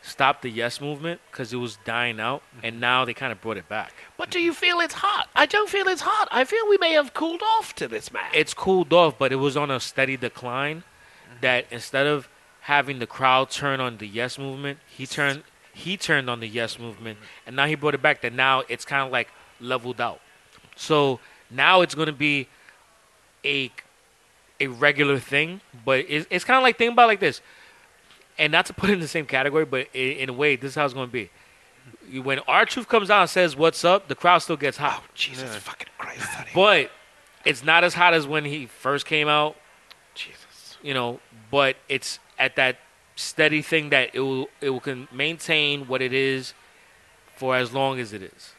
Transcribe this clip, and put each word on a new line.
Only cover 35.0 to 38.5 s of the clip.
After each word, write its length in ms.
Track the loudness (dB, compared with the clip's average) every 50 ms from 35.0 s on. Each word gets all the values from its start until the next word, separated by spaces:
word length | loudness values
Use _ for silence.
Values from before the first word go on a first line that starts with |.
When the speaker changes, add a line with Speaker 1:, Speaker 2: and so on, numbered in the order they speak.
| -10
Speaker 3:
Oh, 60 | -18 _
Jesus 280 | -8 -8 -8 -8 -12 -12 -10 -12
Speaker 2:
Yeah. 60 | -12
Speaker 3:
fucking 280 | -12 -14 -14 _ -16 -18 _ _
Christ, 240 | -14 -14 -10 -10
honey. 280 | -10 -10 -8 -10 -12 -2 2
Speaker 1:
But 360 | 4 6 6 6 6 4 0 -6 -20 -20 _ _ _ _ _ _ _ 0
it's 180 | 0 0 0 2
not 200 | 4 6 6 6
as 100 | 4 4
hot 180 | 4 6 6 6
as 120 | 4 2 0
when 180 | -4 -4 -4
he 200 | -4